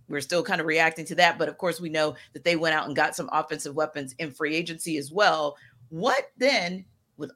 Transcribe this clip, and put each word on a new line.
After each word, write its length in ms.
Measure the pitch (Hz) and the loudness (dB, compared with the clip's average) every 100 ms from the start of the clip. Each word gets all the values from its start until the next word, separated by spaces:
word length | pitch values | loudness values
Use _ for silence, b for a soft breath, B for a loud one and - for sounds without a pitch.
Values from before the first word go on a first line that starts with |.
| - | -10
we're 120 | 143 | -8
still 220 | 135 175 | -2 -2
kind 160 | 170 180 | 0 -2
of 80 | 160 | 2
reacting 380 | 160 160 165 156 | 4 4 2 -2
to 100 | 170 | 4
that. 220 | 175 160 | 4 4
But 100 | 151 | -2
of 80 | 147 | -2
course, 220 | 180 165 | -4 -4
we 100 | 170 | -4
know 260 | 156 151 151 B | 0 0 -2 B
that 100 | 151 | -4
they 120 | 175 170 | 0 2
went 180 | 165 156 | 2 0
out 120 | 147 | 0
and 80 | 143 | 0
got 200 | 156 - | 0 0
some 140 | 160 | -2
offensive 440 | 151 156 147 147 143 | -2 -2 -4 -6 -4
weapons 400 | 156 151 135 - | -4 -4 -10 -8
in 120 | 160 | -10
free 240 | 131 151 156 | -4 -2 -2
agency 420 | 170 165 175 156 | -4 -6 -6 -6
as 140 | 139 | -4
well. 440 | 170 202 160 147 - b b - | 2 4 4 0 -6 b b -14
What 420 | 160 233 523 - - | -2 0 0 -2 0
then, 480 | 254 247 175 185 190 _ _ - | 2 2 0 -6 -12 _ _ -14
with 140 | 143 | -12